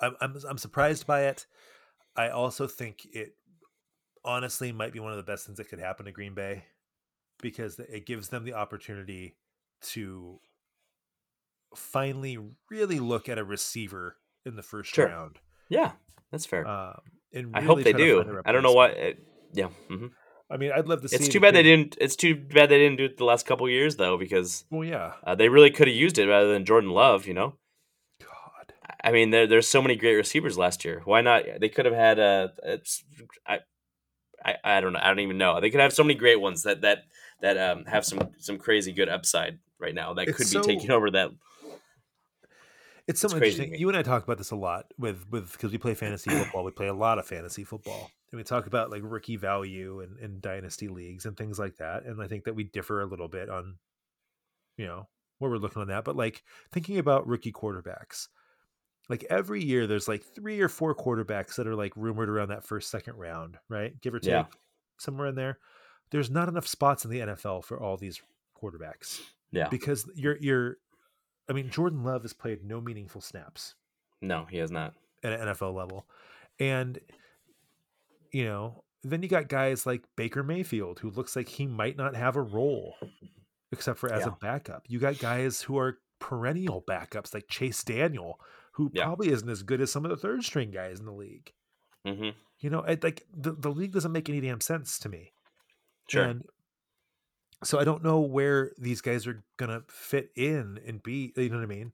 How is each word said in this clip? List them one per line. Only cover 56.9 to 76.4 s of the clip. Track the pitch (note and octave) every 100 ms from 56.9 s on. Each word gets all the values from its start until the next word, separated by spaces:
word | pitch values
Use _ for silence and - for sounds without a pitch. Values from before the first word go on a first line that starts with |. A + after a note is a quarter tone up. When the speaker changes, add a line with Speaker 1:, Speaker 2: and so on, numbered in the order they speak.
| G3
Speaker 1:
about | C#3+ C3+
rookie | A2 A#2+ A#2
quarterbacks, | - G#2+ F#2 F2+ - - - - _ _ _ _ _ _ _ -
like, | A#2+ -
every | F#3+ F#3+ G#3
year | D3+ B2+ G#2+
there's, | G#2+ G#2+
like, | G#2+
three | - - G#3 G#3
or | F#3
four | - D#3+
quarterbacks | C#3+ B2+ A2+ G#2+ G#2 F#2
that | - A2
are, |
like, | G#2+ G2+
rumored | G#2+ A2+ A2 G#2+
around | G#2+ G2+
that | G#2
first, | - G#2+ -
second | G#2 A#2
round, | A2+ E2+ E2 E2 F2 -
right? | G#2+ A2+ D3+
Give | B2+
or | A#2
Speaker 2:
Yeah. | F#2 E2
Speaker 1:
take, | D#2+ - _ _ _ _
somewhere | - C3+ C#3+
in |
there. | C3 C3 C3 _ _ _ _ _
There's | D3 B2
not | D#3 F3
enough | E3+ -
spots | - C#3 C#3
in | A2+
the | B2
N | G#2
F | G2
L | G#2 F#2
for | - A#2
all | G#2
these | F#2+ G2 - _ _ _ _
quarterbacks. | G#2 E2 D#2 - - - - _ _
Speaker 2:
Yeah. | F2+ D2
Speaker 1:
Because | B2+ D3 C3 C3+
you're, | F3 C#3+ D3
you're, | C#3+ B2+ B2 - _ _ _ _ _ _ -
I |
mean, | C3+ C3
Jordan | D#3 F3 D3+
Love | B2 B2+
has | A2
played | - A#2 G2+
no | G2+ A2+
meaningful | A#2 G#2+ G2 G2+
snaps | - F2 - - - - _ _ _ _
Speaker 2:
No, | F#2+ E2 D#2+
he | F2+
has | D#2+
not. | E2 D#2 - _ _
Speaker 1:
at | A#2
an | A2+
N | G#2+
F | G2
L | F#2+
level. | F#2 F#2 F#2+ - _ - -